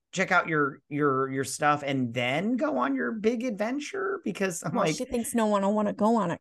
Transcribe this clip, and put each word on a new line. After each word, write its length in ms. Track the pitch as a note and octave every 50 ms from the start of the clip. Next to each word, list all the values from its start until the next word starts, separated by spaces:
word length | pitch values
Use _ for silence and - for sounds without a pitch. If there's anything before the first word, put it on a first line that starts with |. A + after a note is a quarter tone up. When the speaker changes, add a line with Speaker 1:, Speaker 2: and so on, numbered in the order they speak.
| _ _
Speaker 1:
check 180 | - F3+ F#3 F3
out 160 | F#3 F3 -
your, 320 | F3 D#3+ D3+ C#3+ C3+ D3 - _ -
your, 400 | D3 C#3+ D3 C#3+ C3 C3 C3+ C3
your 100 | C3+ C3+
stuff 400 | C3 C3 - - D3+ D3 D3 C#3+ C#3+
and 300 | C#3 C#3 C3 B2+ A#2 A2+
then 420 | B2+ A#2+ B2 C3+ D#3+ F#3+ A3+ C4
go 220 | G#3+ D#4 D4+ C#4+ B3
on 160 | C4 C#4 C#4
your 160 | C4 B3 A#3+
big 320 | A#3 G#3+ G3 A3 B3 A3
adventure?" 800 | B3 B3+ G3+ F#3 G#3 A#3 C4 D4 D4 - - - F#4+ G4 G4 - -
Because 380 | A3 E3+ - G3 F#3 E3+ -
I'm 120 | - D#3+ -
Speaker 2:
Well, 80 | A#3 F#3+
Speaker 1:
like, 80 | D#3+ D#3+
Speaker 2:
she 120 | - B3+
thinks 280 | - B3+ A#3+ A3+ - -
no 120 | A#3 A3
one 160 | G#3+ G#3 G3
will 120 | G3 G3 G#3
wanna 180 | G#3+ G#3 G3+
go 220 | G3+ - G3+ A3 A#3
on 160 | A3+ F#3 F3
it. 100 | E3 -